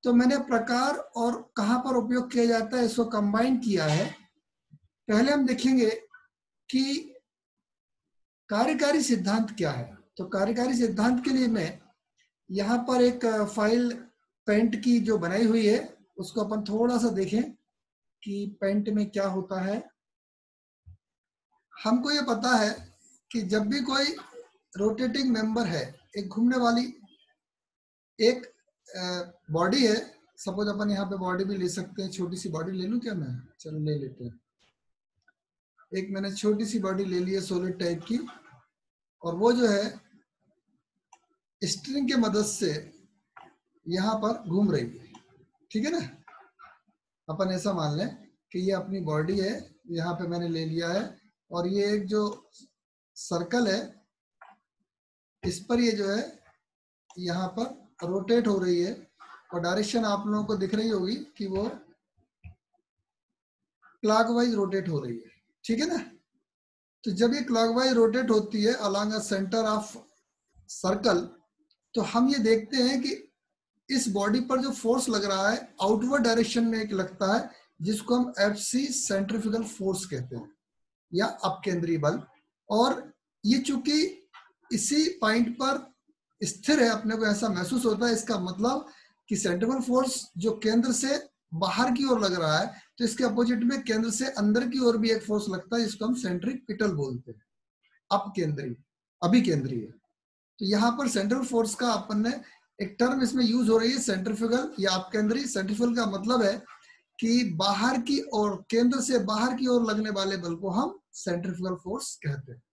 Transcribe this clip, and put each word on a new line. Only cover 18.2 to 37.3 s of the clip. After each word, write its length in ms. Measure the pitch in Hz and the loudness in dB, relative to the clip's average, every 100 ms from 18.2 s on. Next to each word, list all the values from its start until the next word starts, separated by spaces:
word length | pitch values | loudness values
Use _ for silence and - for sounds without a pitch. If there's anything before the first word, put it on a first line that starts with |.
कि 360 | - 202 202 202 | -10 -8 -8 -4
पेंट 280 | 196 208 208 | -2 0 0
में 220 | 208 208 | -2 -2
क्या 160 | 202 196 | -2 -2
होता 340 | 190 185 190 | -2 -4 -4
है। 300 | 185 220 - _ _ _ _ _ _ _ _ _ - - _ _ _ _ _ _ _ - | -4 -4 -8 _ _ _ _ _ _ _ _ _ -20 -20 _ _ _ _ _ _ _ -8
हमको 260 | 220 247 277 | 0 0 2
ये 120 | 294 | -2
पता 340 | 254 220 233 226 | 0 0 2 2
है 140 | 208 - - _ _ _ _ | 2 -2 -12 _ _ _ _
कि 120 | 240 | -6
जब 240 | 190 214 208 | 0 0 0
भी 140 | 277 | -2
कोई 340 | 247 269 277 - - - - _ _ 180 | 0 0 0 -4 -12 -20 -20 _ _ -2
रोटेटिंग 540 | 208 214 254 277 262 | 0 0 -2 0 0
मेंबर 360 | 220 220 226 208 | 2 0 0 0
है, 280 | 160 127 - _ 202 | -2 -6 -12 _ -10
एक 100 | 190 | -6
घूमने 280 | - 240 254 | 0 2 4
वाली 260 | 240 233 247 - - _ _ _ _ _ _ _ _ _ _ _ | 2 2 0 -8 -20 _ _ _ _ _ _ _ _ _ _ _
एक, 260 | 226 247 - _ _ _ _ 190 | 2 2 -4 _ _ _ _ -8
अ, 360 | 180 180 175 - _ | -6 -6 -8 -14 _
बॉडी 360 | 156 185 254 240 | 0 2 4 4
है, 100 | 214 - - _ _ | 2 -2 -16 _ _
सपोज 320 | - 190 208 | -8 -4 -4
अपन 220 | 196 208 | -2 -2
यहाँ 160 | 196 196 | -2 -2
पे 100 | 196 | -4
बॉडी 280 | 185 180 | -4 -2
भी 120 | 190 196 | -2 -2
ले 120 | 175 | -4
सकते 340 | 175 175 - | -4 -8 -8
हैं, 80 | 190 | -8
छोटी 260 | 185 175 180 | -4 -6 -4
सी 120 | 190 | -6
बॉडी 240 | 156 165 | -6 -6
ले 140 | 190 185 | -4 -2
लूँ 140 | 240 | -4
क्या 140 | 233 | -4
मैं? 200 | 196 139 123 - _ | -6 -6 -8 -12 _
चलो, 180 | 156 156 | -12 -6
ले 200 | 151 147 | -4 -4
लेते 260 | 131 - | -6 -10
हैं। 160 | 120 - _ _ _ _ _ _ _ _ _ _ _ _ _ _ _ 190 | -14 -14 _ _ _ _ _ _ _ _ _ _ _ _ _ _ _ -8
एक 140 | 190 | -6
मैंने 220 | 190 196 | -6 -6
छोटी 320 | 196 208 208 | -2 0 0
सी 140 | 220 233 | 0 -2
बॉडी 260 | 190 190 | -2 -2
ले 160 | 196 180 | -2 -2
ली 140 | 185 | -2